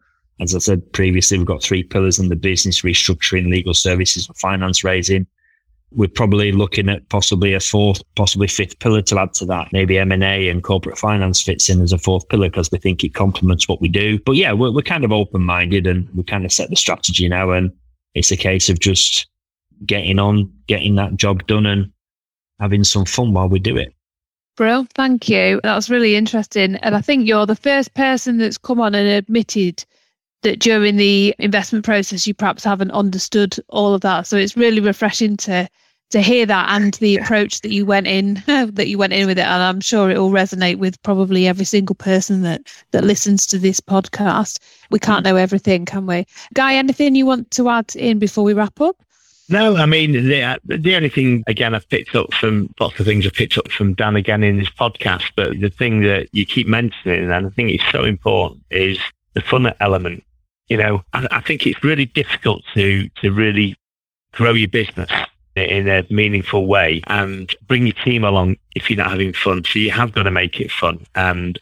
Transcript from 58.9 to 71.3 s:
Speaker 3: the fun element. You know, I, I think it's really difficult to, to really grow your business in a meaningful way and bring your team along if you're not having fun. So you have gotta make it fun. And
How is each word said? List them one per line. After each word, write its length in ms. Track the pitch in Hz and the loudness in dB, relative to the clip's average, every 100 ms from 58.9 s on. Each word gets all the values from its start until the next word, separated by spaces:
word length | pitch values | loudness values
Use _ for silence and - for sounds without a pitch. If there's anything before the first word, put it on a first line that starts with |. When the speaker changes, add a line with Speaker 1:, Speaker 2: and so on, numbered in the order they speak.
| 95 - - _ | -2 -10 -14 _
Speaker 3:
the 80 | - | -8
fun 320 | - 127 120 - | -2 0 0 0
element. 420 | 101 95 87 87 - _ _ _ - | 0 0 -4 -10 -16 _ _ _ -4
You 100 | 113 | -2
know, 260 | 107 104 - | 0 -2 -4
I, 160 | - 127 | -6 -4
I 100 | 120 | -4
think 260 | - 151 - | -4 -2 -2
it's 180 | - | 0
really 220 | 143 151 131 | 0 0 -2
difficult 560 | - - - 120 101 - | -4 -4 -4 -2 -4 -4
to, 340 | 107 98 98 101 - | 0 0 0 -4 -4
to 100 | 101 | -2
really 460 | 101 110 101 101 98 _ _ _ _ _ | 2 2 2 -2 -4 _ _ _ _ _
grow 220 | - 117 | 0 2
your 140 | 113 104 | 2 0
business 420 | 117 104 - 87 - - _ _ - | -2 -4 -6 -6 -6 -6 _ _ -6
in 320 | 87 101 98 | -2 -2 0
a 180 | 95 87 | 0 0
meaningful 580 | 104 104 101 92 101 95 | 0 0 0 -2 -2 2
way 360 | 98 85 82 - | 2 2 0 -2
and 460 | 101 98 95 92 - - | -4 -4 -8 -10 -10 -4
bring 180 | 123 120 | 0 0
your 80 | - | -2
team 220 | 131 120 | -2 0
along 320 | 104 98 92 92 _ | 2 2 2 -2 _
if 140 | - - | -8 -4
you're 80 | 104 | -2
not 140 | 92 | -2
having 240 | 95 95 | -2 -4
fun. 280 | 90 98 92 | -2 -2 -2
So 140 | 85 107 | -2 -2
you 120 | 110 | 0
have 220 | 98 120 | 0 -2
gotta 180 | 107 98 | 0 0
make 280 | 92 90 - | 0 -2 -4
it 140 | - | -8
fun. 320 | - 87 85 - | -4 -4 -4 -8
And 460 | - 92 | -4 -2